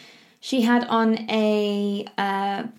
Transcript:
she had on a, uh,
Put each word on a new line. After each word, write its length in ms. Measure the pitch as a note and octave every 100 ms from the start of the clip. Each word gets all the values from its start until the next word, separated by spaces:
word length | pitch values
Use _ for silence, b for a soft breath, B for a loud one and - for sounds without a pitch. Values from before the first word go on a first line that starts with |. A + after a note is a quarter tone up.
| B B B B
she 240 | - C4
had 200 | A3+ A#3+ A#3+
on 440 | A3+ A3+ A3 A3
a, 760 | A3 G#3+ G#3 G#3 G3+ G3+ G3+ - -
uh, 460 | G3 G3 G3 G3 -